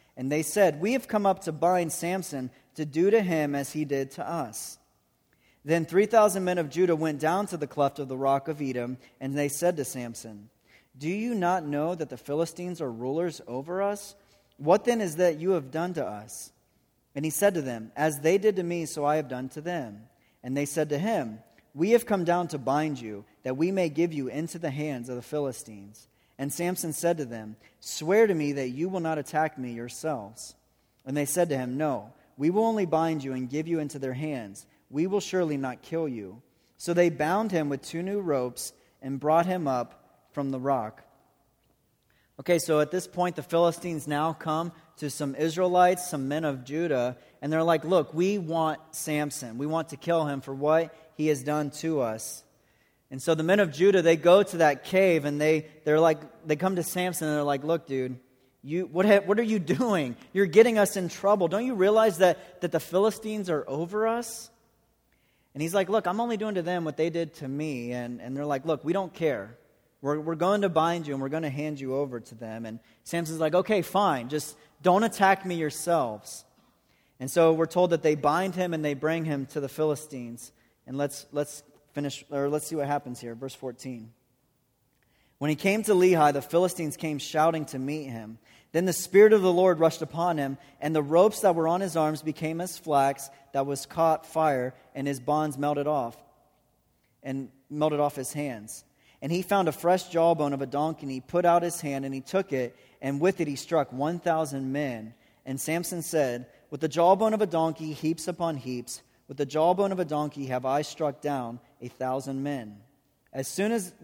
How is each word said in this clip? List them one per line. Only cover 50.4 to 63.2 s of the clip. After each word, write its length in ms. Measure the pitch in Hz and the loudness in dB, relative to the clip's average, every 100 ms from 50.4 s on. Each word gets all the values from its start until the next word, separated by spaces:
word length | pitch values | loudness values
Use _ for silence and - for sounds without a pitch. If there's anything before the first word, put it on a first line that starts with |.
for 120 | 135 | -8
what 420 | 135 147 160 165 - - - | -2 2 2 2 -6 -18 -2
he 120 | 151 | 0
has 160 | 143 | 0
done 260 | 135 151 147 - | 0 -2 -4 -6
to 200 | 160 151 | -4 -2
us." 420 | 117 110 - - - _ _ _ _ _ _ | -2 -4 -10 -14 -20 _ _ _ _ _ _
And 100 | 135 | -6
so 140 | - 156 | 0 0
the 80 | |
men 160 | 160 208 | 4 4
of 140 | 175 | 2
Judah, 280 | 135 196 190 | 4 4 6
they 140 | 165 165 | 6 6
go 260 | 170 196 | 8 8
to 160 | 202 170 | 6 4
that 280 | 151 135 - | 4 4 0
cave, 400 | 190 190 160 147 | 4 4 4 0
and 140 | 147 | 0
they, 280 | 151 160 156 - | 2 2 -2 -6
they're 160 | 151 156 | 2 4
like, 200 | 160 151 156 - 156 | 4 2 -4 -14 -4
they 80 | 151 | -2
come 220 | 185 180 | 0 -2
to 60 | |
Samson, 440 | 160 180 180 170 156 | -2 -2 -2 -2 -2
and 80 | 151 | 0
they're 80 | |
like, 200 | 147 139 | 0 -2
"Look, 240 | 147 165 - | 0 -2 -2
dude, 320 | 135 127 123 _ _ _ _ | -4 -4 -8 _ _ _ _
you, 220 | 139 170 185 | -6 -6 -2
what 200 | 165 202 | 2 6
ha-, 200 | 202 180 | 6 6
what 140 | 208 | 2
are 40 | |
you 160 | 226 214 | 2 0
doing? 560 | 151 143 240 185 127 117 - | 0 0 2 0 -2 -6 -6
You're 120 | 185 190 | 0 6
getting 340 | 180 240 220 | 8 8 6
us 180 | 196 196 | 2 0
in 120 | 175 | -6
trouble. 380 | - 196 208 170 | 0 2 4 2
Don't 180 | 196 254 | 0 -2
you 100 | 214 | 2
realize 440 | 190 220 220 165 | 4 6 4 6
that, 420 | 185 - - - | 4 4 -4 -8
that 100 | 175 | -4
the 80 | 165 | -2
Philistines 720 | - 180 214 214 | 0 2 2 0